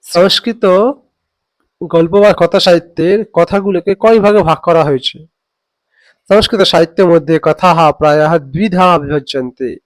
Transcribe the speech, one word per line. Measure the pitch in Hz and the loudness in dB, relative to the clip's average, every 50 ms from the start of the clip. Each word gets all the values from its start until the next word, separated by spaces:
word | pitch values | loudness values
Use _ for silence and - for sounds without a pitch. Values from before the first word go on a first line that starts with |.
| _ | _
সংস্কৃত | - - 170 180 196 - - - 240 226 233 - 196 180 185 208 247 277 _ _ _ _ _ _ _ _ _ _ _ _ _ _ _ _ _ 175 | -4 -2 0 0 0 0 -2 -4 -6 -8 -2 0 0 2 2 0 -2 -4 _ _ _ _ _ _ _ _ _ _ _ _ _ _ _ _ _ -14
গল্প | 165 - 165 165 170 | -4 -2 0 0 2
বা | 170 202 202 208 185 | 2 2 2 2 2
কথা | - 180 170 - 196 | 2 0 0 0 0
সাহিত্যের | - 190 175 170 - - _ - 160 170 196 214 220 - _ | 2 2 0 0 0 -6 _ -6 -2 -2 -2 -2 -4 -4 _
কথাগুলোকে | 175 170 - - 196 190 202 196 175 175 196 196 | -2 -2 0 -2 -4 -4 -2 -4 -4 -4 -4 -6
কয় | 190 - 220 226 226 | _ 2 2 2 4
ভাগে | 196 208 208 214 180 | 2 2 2 2 2
ভাগ | 160 160 - - | 0 -2 -2 -2
করা | - 170 165 156 | -2 0 0 0
হয়েছে? | 147 143 127 - - - 143 156 _ _ _ _ _ _ _ _ _ _ _ _ _ _ _ _ _ _ _ _ _ | 0 -2 -4 -6 -8 -12 -12 -20 _ _ _ _ _ _ _ _ _ _ _ _ _ _ _ _ _ _ _ _ _
সংস্কৃত | 196 208 220 - - 208 | 0 0 0 0 0 0
সাহিত্যের | 190 - - 170 165 165 - - 196 | 0 0 2 0 0 0 0 0 2
মধ্যে | 175 170 165 151 139 165 156 - | 4 2 2 2 0 -2 -2 0
কথাহ | 160 151 - - 185 170 160 165 151 143 | -2 -4 0 0 0 2 2 2 0 0
প্রায়ঃ | _ 156 151 147 151 151 151 165 170 | _ 0 0 2 2 0 0 0 -2
দ্বিধা | 143 135 131 156 202 220 180 180 185 185 175 160 | -4 -6 -6 -4 -4 -2 0 0 2 2 2 0
বিভজ্যন্তে। | 147 139 147 147 139 - - 143 127 127 123 _ 135 123 90 - _ | -2 -4 -6 -6 -6 -6 -8 -8 -8 -8 -10 _ -10 -10 -10 -12 _